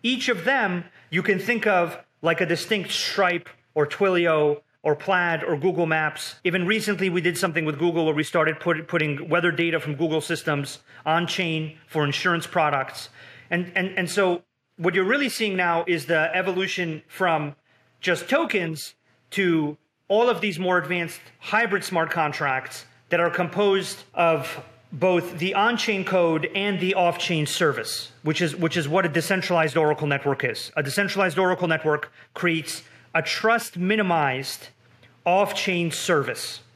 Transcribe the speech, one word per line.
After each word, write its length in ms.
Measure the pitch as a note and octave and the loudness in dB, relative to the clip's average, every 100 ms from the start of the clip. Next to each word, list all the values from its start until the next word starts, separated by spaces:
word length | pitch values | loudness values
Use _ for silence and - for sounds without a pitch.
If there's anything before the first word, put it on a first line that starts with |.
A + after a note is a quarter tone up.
Each 280 | A#3 B3+ - | 0 -2 0
of 160 | G#3 F3 | 0 0
them 400 | C4+ G#3 F3+ E3+ _ _ | 0 0 -2 -6 _ _
you 140 | E3 | -4
can 160 | F#3 F#3+ | 0 0
think 280 | - A#3+ G#3+ | 0 0 4
of 300 | F#3 E3+ - - _ | 2 2 -4 -18 _
like 200 | D#3+ E3+ | -2 0
a 40 | F3+ | 0
distinct 460 | E3 - G#3+ D#3+ | 0 0 -4 -2
Stripe 580 | - - - F#3 F3 - - _ - | -4 -2 2 2 2 -6 -20 _ -2
or 100 | D3 | -2
Twilio 760 | - G3+ F3+ E3+ D#3 D3+ D3 _ _ | 2 2 4 4 4 4 0 _ _
or 120 | D#3 D3 | -2 0
Plaid 480 | - F#3 F3 E3 | 2 2 2 0
or 140 | D#3+ D3+ | -2 0
Google 280 | F3 E3 E3 | 0 0 0
Maps. 500 | D#3+ D#3 - - - | 2 0 -4 -12 -4
Even 220 | F#3 F3 F3+ | -2 0 0
recently, 440 | A3 G#3+ F#3+ F#3+ | 0 0 -2 0
we 120 | F3+ | 0
did 160 | E3+ E3 | 0 0
something 280 | F#3+ E3+ D#3 | -2 0 -2
with 120 | C#3+ | 0
Google 280 | F3 E3 D#3+ | 0 2 2
where 80 | |
we 100 | D3 | 0
started 360 | D3+ F3 D#3 D#3 | 0 2 2 0
put-, 280 | F3 D#3 D#3+ | -2 -2 -2
putting 420 | E3+ D3+ C#3+ E3 | -2 -2 -4 0
weather 220 | E3+ F3 | 0 2
data 280 | D#3+ E3+ D#3+ | 0 0 -2
from 160 | C#3+ C#3+ | -4 -2
Google 260 | E3 D#3 | 0 -2
systems 580 | D3 D#3+ - C#3+ C#3 - _ - D3+ | -2 -4 -2 -2 -4 -10 _ -10 0
on 220 | E3 E3+ | 0 0
chain 500 | - F#3 D#3+ D#3 - _ | -2 -2 -2 -6 -12 _
for 160 | D#3+ | -2
insurance 440 | C#3+ C#3 F#3 E3+ - | 0 0 0 0 0
products. 600 | F3+ D#3 C#3+ C3 - - - - - - | 2 2 2 -4 -8 -16 -20 -20 -20 -4
And, 220 | F3 F3+ G3 | -4 -2 -2
and, 140 | F#3 F#3 | -2 -2
and 120 | F3+ | -2
so 340 | - F#3+ F3 _ _ _ - | 2 2 2 _ _ _ -2
what 180 | F3 F#3 | 0 2
you're 100 | F#3 | 2
really 240 | C4+ C4+ | 2 0
seeing 260 | - G#3+ F#3 | -2 -2 0
now 280 | F3+ E3+ E3+ | 2 2 0
is 180 | E3+ C3+ | -2 2
the 300 | E3 D#3+ F3+ | 0 2 0
evolution 680 | F#3 F3+ F#3+ - F3 D#3 - | -2 -2 -2 -4 -4 -6 -12
from 480 | - F#3 D#3+ D3 C#3+ _ _ _ _ | -2 0 2 -2 -10 _ _ _ _
just 280 | - E3+ - | -2 -2 0
tokens 680 | C#4 E4+ G#3 E3 D#3 - _ _ _ _ | 0 2 -2 -2 -6 -12 _ _ _ _
to 460 | - F#3 E3 D3 D3 _ _ _ | -2 2 2 0 -6 _ _ _
all 220 | G3+ A#3+ | 2 4
of 120 | G3 | 2
these 180 | G#3 E3 | -2 -2
more 180 | F#3 F3+ | 2 2
advanced 420 | - F3 E3+ - - _ | 0 -4 -4 -10 -20 _
hybrid 440 | - G#3+ A3+ G3 | -2 0 2 0
smart 280 | G3 F3+ D#3+ | -2 -2 0
contracts 720 | F3 D3+ - D3 C3 - - - _ _ | 0 -2 0 -2 -2 -6 -16 -20 _ _
that 100 | E3+ | 2
are 100 | E3+ | 2
composed 720 | E3+ F3 F#3 G3+ G3 F3+ - - | 0 -2 2 2 2 -2 -10 -10
of 500 | - E3+ D#3+ C3+ - - - _ | 0 2 2 -2 -10 -16 -20 _
both 460 | C#3 F#3 F3+ F3 - | 0 2 2 0 -4
the 140 | F3+ | -2
on-chain 520 | G3 G#3+ A#3 - G3+ F#3 | 2 2 2 -2 -2 0
code 440 | F#3 E3+ D#3+ D#3+ G3 | 2 4 2 -2 -2
and 240 | G3+ F#3+ | -2 -2
the 140 | F3+ | 0
off-chain 520 | F#3+ F3 E3+ - E3 D3 | 2 2 0 -2 -2 -2
service, 680 | - E3 B2 A2 - - - | 0 0 0 -6 -8 -10 -8
which 180 | D3+ D#3 | -4 0
is, 140 | E3+ C#3+ | -2 0
which 220 | E3 F3 | -2 0
is 100 | C#3+ | 0
what 180 | E3+ F3 | 0 2
a 40 | |
decentralized 680 | D3+ - F#3+ - F3 D#3+ D#3+ | 0 0 -2 0 0 2 2
Oracle 320 | D3+ D3 D3+ | 2 2 0
network 380 | C#3 C#3+ C3+ B2+ | 0 0 0 -2
is. 260 | A2 - - | -4 -6 -4
A 60 | |
decentralized 540 | C#3 C3+ G3+ G3 F#3+ D3+ | -2 0 -2 2 0 2
Oracle 300 | F#3 F#3 F3+ | 2 2 0
network 460 | D#3+ D#3 D3 - - - | 0 0 -2 -4 -16 -20
creates 500 | - F3 E3 D3+ - - - _ | -4 -2 0 -4 -12 -14 -20 _
a 80 | D#3+ | -4
trust 560 | D#3+ - A3 A#3 A3 F3 | -2 0 2 2 0 -4
minimized 920 | F3+ G#3+ G3 E3+ C#3+ C3 C3+ - - _ _ _ - _ - | 0 2 2 2 2 -2 -6 -10 -16 _ _ _ -20 _ 2
off-chain 640 | F3+ G3 - - F3 E3+ | 2 2 0 -2 0 -2
service 680 | - - E3 B2+ A#2+ - - - | -2 0 0 0 -6 -8 -12 -18